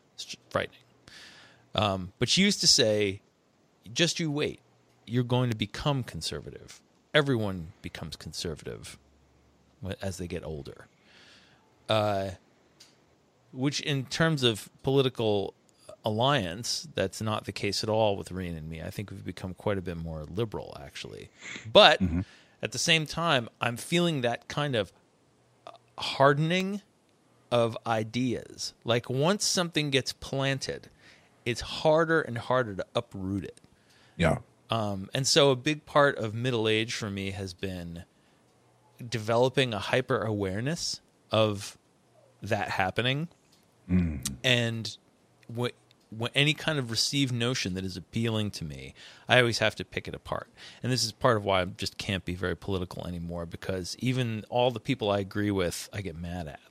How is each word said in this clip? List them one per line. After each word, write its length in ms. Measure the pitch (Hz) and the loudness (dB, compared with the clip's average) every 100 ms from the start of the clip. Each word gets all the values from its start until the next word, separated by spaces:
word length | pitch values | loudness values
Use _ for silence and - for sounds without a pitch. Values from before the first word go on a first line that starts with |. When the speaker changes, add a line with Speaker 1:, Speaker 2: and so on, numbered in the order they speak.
| _ - | _ -16
Speaker 1:
s-, 180 | - - - | -14 -16 -6
frightening. 280 | - - - _ _ - - - - - - _ | -4 -4 -10 _ _ -20 -20 -20 -20 -20 -20 _
Um, 380 | - 104 95 90 - | -2 0 0 -6 -4
but 100 | 120 | 0
she 140 | - | 4
used 180 | 202 190 | 4 4
to 60 | 185 | 4
say, 560 | - 113 107 101 98 _ _ _ _ _ _ - | 6 6 4 2 -2 _ _ _ _ _ _ -6
"Just 280 | 120 170 - | 0 0 0
you 100 | 160 | -2
wait. 300 | 147 117 - _ _ _ _ - | -2 -2 -4 _ _ _ _ -2
You're 180 | 120 | 0
going 260 | 120 123 123 | 2 2 2
to 60 | 110 | 0
become 480 | 107 - 151 135 | -4 -2 -2 -2
conservative. 760 | 117 82 - 78 - - - - _ _ _ | -4 -8 -6 -8 -10 -16 -18 -20 _ _ _
Everyone 580 | 151 139 120 101 92 82 - | 2 4 2 0 -4 -8 -12
becomes 320 | 90 - 82 | -12 -10 -10
conservative 840 | - - - 85 76 - 55 - - _ _ _ _ _ _ _ _ | -10 -12 -8 -6 -6 -10 -12 -14 -18 _ _ _ _ _ _ _ _
wh-, 80 | 95 98 | -10 -6
as 180 | 98 90 | -8 -6
they 100 | 87 | -8
get 160 | 87 | -8
older." 420 | 78 76 67 - - _ _ - - - - _ _ _ - | -8 -10 -10 -16 -20 _ _ -20 -20 -20 -20 _ _ _ 0
Uh, 420 | 110 104 98 98 92 _ _ _ - - _ _ _ _ _ _ | 2 2 0 -4 -8 _ _ _ -20 -20 _ _ _ _ _ _
which 280 | 127 143 - | -4 -2 0
in 240 | - 139 | -2 -2
terms 380 | 120 - 165 147 | -2 0 2 4
of 260 | 123 104 - _ | 4 2 -4 _
political 720 | 135 135 131 - 110 101 95 - _ _ - - | 2 4 4 2 2 2 0 -8 _ _ -20 -6
alliance, 840 | 113 107 131 143 90 98 117 - 156 | -2 2 4 4 0 -6 -6 -6 -4
that's 260 | - 95 - | -2 -2 -2
not 240 | 110 107 | -4 -4
the 80 | - | -6
case 300 | - 104 - | -4 -4 -2
at 80 | 107 | 0
all 260 | 110 107 98 | 2 2 0
with 120 | - | -4
Rian 260 | 90 87 82 | -6 -6 -6
and 120 | 78 | -8
me. 100 | 80 | -10
I 100 | 87 | -8
think 200 | - 98 | -8 -10
we've 140 | 98 | -10
become 280 | 101 - 95 | -10 -8 -10
quite 220 | 90 113 98 | -6 -2 -2
a 60 | |
bit 140 | 90 82 | -4 -8
more 280 | 82 80 | -8 -8
liberal, 520 | 76 87 113 - 50 - | -8 -6 -4 -6 -10 -14
actually. 460 | 69 - 53 52 - - - - 110 | -14 -14 -14 -14 -16 -18 -14 -14 6
But 300 | 185 180 143 | 10 10 8
Speaker 2:
Mm-hmm. 180 | 92 85 - - _ _ | 2 0 -2 -10 _ _
Speaker 1:
at 100 | 113 | -8
the 60 | 123 | -2
same 260 | - 160 | 2 2
time, 440 | 151 160 170 135 113 - | 2 -2 2 2 0 -4
I'm 160 | 117 117 | -4 -4
feeling 460 | - 170 175 147 | 0 2 2 2
that 260 | 120 120 - | 0 -2 -6
kind 260 | - 147 | -4 0
of 160 | 117 98 _ _ _ _ _ _ _ - - _ - | 0 -2 _ _ _ _ _ _ _ -20 -20 _ -8
hardening 840 | - - 139 147 160 185 190 202 - _ _ _ _ _ - | -4 4 6 6 2 0 -2 -6 -12 _ _ _ _ _ 0
of 260 | 120 117 - 120 | 2 2 -2 -2
ideas. 840 | 113 110 123 127 98 - - - - | -2 0 -2 0 -2 -6 -12 -12 -4
Like, 260 | 113 117 - | 0 0 0
once 340 | 131 156 208 | 0 2 2
something 460 | - 190 170 160 147 | 0 0 0 0 2
gets 240 | 135 - | 2 0
planted, 720 | - - 135 135 135 - 69 - _ - - _ _ | -8 -6 -2 0 -2 -4 -8 -12 _ -20 -20 _ _
it's 160 | 120 117 | -6 -4
harder 640 | - - 160 156 165 160 | -6 0 4 4 4 2
and 160 | - 117 | 0 -4
harder 360 | - 127 113 92 | 0 2 2 -4
to 100 | - | -4
uproot 500 | 120 - 98 92 98 | -4 -4 -4 -2 -2
it. 160 | 73 - _ _ _ _ _ - | -4 -12 _ _ _ _ _ 0
Speaker 2:
Yeah. 220 | 85 - - _ - | 2 2 -4 _ -4
Speaker 1:
Um, 400 | 113 104 98 98 | -2 -2 -4 -6
and 140 | 131 131 | -2 2
so 240 | 165 143 | 6 6
a 60 | 127 | 4
big 280 | 147 151 | 0 -4
part 320 | - 151 143 - | 0 4 4 2
of 160 | 110 | -4
middle 360 | 110 131 117 110 | -2 -2 2 2
age 260 | 110 113 | 2 0
for 160 | - 110 | -4 -4
me 220 | 98 98 | -4 -4
has 200 | 98 95 | -6 -8
been 520 | 87 98 90 87 85 - _ _ _ _ _ _ _ _ - 120 | -6 -6 -6 -8 -12 -14 _ _ _ _ _ _ _ _ -16 -8
developing 680 | 113 107 117 127 143 127 | -4 2 4 4 4 0
a 40 | 101 | -2
hyper 440 | - 127 - 120 | 0 2 2 0
awareness 800 | 113 104 95 95 131 170 - - _ _ - | 0 0 0 -2 -4 -4 -6 -8 _ _ 0
of 460 | 107 110 101 - - _ _ _ _ _ _ | 2 4 0 -8 -14 _ _ _ _ _ _
that 280 | 98 104 - | -2 -2 0
happening. 580 | - 95 - 123 139 170 _ _ _ _ _ - | 0 0 2 0 0 -4 _ _ _ _ _ 0
Speaker 2:
Mm. 340 | 90 85 71 - 65 | 2 2 -2 -6 -2
Speaker 1:
And 520 | 127 120 117 113 107 - _ _ _ _ - | 2 2 2 -4 -8 -12 _ _ _ _ -10
wh-, 140 | 117 120 - _ _ - 110 | -4 -4 -6 _ _ -14 -8
wh-, 120 | 120 | -2
any 200 | 135 147 | 2 2
kind 240 | 147 - 151 | 2 0 0
of 120 | 117 | 0
received 420 | 110 - 139 131 | 0 0 2 0
notion 420 | 120 120 131 95 | 2 0 0 -2
that 100 | 92 | -4
is 120 | 95 92 | -6 -8
appealing 540 | - 117 113 110 104 | -6 -2 0 0 -2
to 120 | - | -6
me, 300 | 78 67 65 - - - - | -10 -10 -16 -18 -20 -6 4
I 120 | 123 | 6
always 180 | 120 110 | 6 4
have 160 | 110 - | 0 0
to 80 | |
pick 220 | 92 92 - | -6 -8 -8
it 60 | |
apart. 340 | 71 - - - - - - | -8 -8 -8 -8 -16 -20 -8
And 80 | 120 | -4
this 120 | 127 | -2
is 60 | 113 | -2
part 240 | - 131 110 | 0 2 4
of 80 | |
why 180 | 101 92 | 4 2
I 20 | |
just 340 | 90 110 95 - | 2 -4 -8 -6
can't 260 | - 95 | -4 -4
be 100 | - | -4
very 220 | 90 92 82 | -4 -4 -4
political 500 | - 95 90 - 80 | -4 -4 -4 -8 -8
anymore, 380 | 87 85 85 85 | -8 -6 -8 -8
because 500 | 92 - 95 85 - | -8 -6 -6 -6 -4
even 460 | 120 127 117 110 - | -2 -2 -2 -4 -4
all 220 | 120 123 | 2 2
the 100 | 113 | 0
people 300 | - 123 104 | -4 -2 2
I 80 | 101 | 0
agree 320 | 98 104 104 | 0 -2 0
with, 380 | 98 85 - - | 2 0 -4 -8
I 80 | 107 | -10
get 160 | 92 80 | -8 -8
mad 300 | 87 90 76 | -8 -8 -8
at. 120 | 65 - | -12 -10